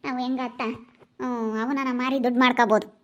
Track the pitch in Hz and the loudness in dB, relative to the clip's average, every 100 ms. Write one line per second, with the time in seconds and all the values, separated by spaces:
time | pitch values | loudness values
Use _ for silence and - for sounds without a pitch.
0 | 277 254 247 262 254 240 220 247 - _ | -6 -4 -4 -4 -6 -6 -6 -6 -14 _
1 | - _ 254 240 220 220 233 277 262 247 | -20 _ -6 -2 -2 -2 -2 -2 -2 -2
2 | 254 269 247 247 254 247 233 220 - _ | -2 0 0 4 2 4 4 4 2 _